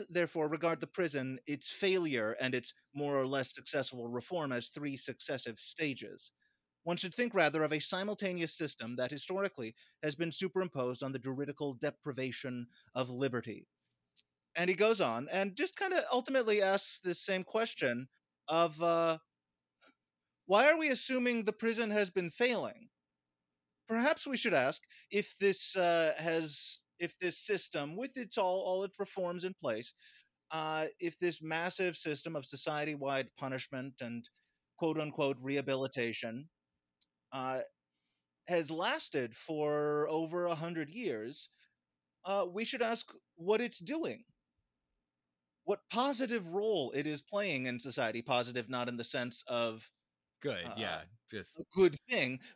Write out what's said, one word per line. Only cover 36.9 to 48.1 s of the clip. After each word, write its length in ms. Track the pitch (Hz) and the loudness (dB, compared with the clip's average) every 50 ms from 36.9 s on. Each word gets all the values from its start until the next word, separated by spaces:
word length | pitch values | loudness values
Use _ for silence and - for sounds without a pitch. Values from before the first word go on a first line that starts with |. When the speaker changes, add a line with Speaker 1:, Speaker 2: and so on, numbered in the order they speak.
| _ - - _ _ _ _ _ | _ -20 -20 _ _ _ _ _
Speaker 1:
uh, 300 | - 135 131 131 131 131 117 - _ _ _ _ _ _ _ _ _ _ _ _ _ _ _ | -8 -4 -2 -2 -2 -2 -2 -6 _ _ _ _ _ _ _ _ _ _ _ _ _ _ _
has 240 | - 175 170 165 139 | 0 2 2 2 0
lasted 640 | 160 156 180 226 277 320 - - - 147 123 117 110 | 0 0 0 2 0 0 -2 0 0 0 0 0 -4
for 720 | - - - 160 151 151 147 147 147 147 151 147 147 151 151 | -8 -8 -6 -2 0 2 2 2 2 2 2 2 2 2 2
over 360 | 160 160 165 160 165 175 175 | 2 0 0 0 -2 0 0
a 80 | 175 170 | 0 0
hundred 380 | 147 160 170 175 165 156 143 | -2 -2 -4 -4 -4 -4 -6
years, 580 | 165 233 247 185 131 110 107 120 147 - - - _ _ _ _ _ _ _ _ _ _ _ _ _ _ - | -6 -6 -4 -2 -2 -2 -4 -6 -8 -10 -14 -16 _ _ _ _ _ _ _ _ _ _ _ _ _ _ -4
uh, 220 | 185 196 202 185 180 | -2 0 0 0 0
we 160 | 175 202 226 | -2 -2 -2
should 200 | 226 - 240 240 | -2 0 0 0
ask 280 | 226 233 226 - - - - _ _ _ | 0 0 0 -2 -6 -10 -20 _ _ _
what 280 | - 165 185 214 220 | -4 2 2 4 4
it's 180 | 240 233 - - | 2 0 -4 -6
doing. 440 | 170 165 285 320 330 170 113 - - _ _ _ _ _ _ _ _ _ _ _ _ _ _ _ _ _ _ _ _ _ _ _ _ _ _ _ _ | -6 -4 -2 -2 -2 -2 -4 -6 -12 _ _ _ _ _ _ _ _ _ _ _ _ _ _ _ _ _ _ _ _ _ _ _ _ _ _ _ _
What 260 | - 202 - _ - | -2 -2 -2 _ -4
positive 600 | - 220 247 277 285 220 262 214 240 226 185 165 | 0 2 2 2 2 0 0 0 -2 -2 -2 -2
role 420 | 170 196 208 220 214 175 139 117 | -2 0 2 2 2 2 0 0
it 160 | - 135 147 156 | -2 -2 -2 -2
is 120 | 151 143 | -4 -6
playing 460 | - _ - 202 208 196 151 131 127 | -6 _ -2 -2 0 0 0 -2 -2
in 140 | 127 123 120 | -2 -4 -4
society, 420 | - 139 113 - 127 110 | -6 -6 -2 0 0 0